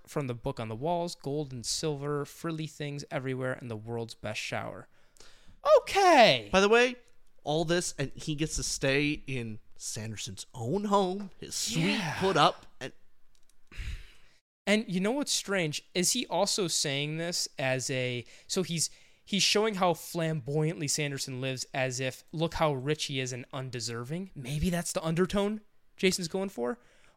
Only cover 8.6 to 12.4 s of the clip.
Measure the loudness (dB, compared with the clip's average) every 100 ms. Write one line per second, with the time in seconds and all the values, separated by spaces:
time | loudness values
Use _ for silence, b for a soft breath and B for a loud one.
8.6 | -4 0 2 2 2 -2 -6 -8 -6 -10
9.6 | -14 -12 -10 -8 -8 -8 -10 -12 -14 -8
10.6 | -2 -2 2 2 2 -2 -8 -12 -10 -6
11.6 | -2 0 2 0 -2 0 2 6